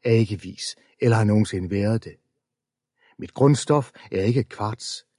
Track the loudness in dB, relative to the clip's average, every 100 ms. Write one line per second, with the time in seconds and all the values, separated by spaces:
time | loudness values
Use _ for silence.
0 | 2 2 2 -4 -10 -14 -14 -14 _ _
1 | 0 2 4 2 2 -2 -4 -2 -2 -2
2 | -6 -20 _ _ _ _ _ _ _ _
3 | _ _ -16 2 4 4 2 0 0 -14
4 | -8 -2 0 0 -2 -6 -8 -6 -12 -14
5 | _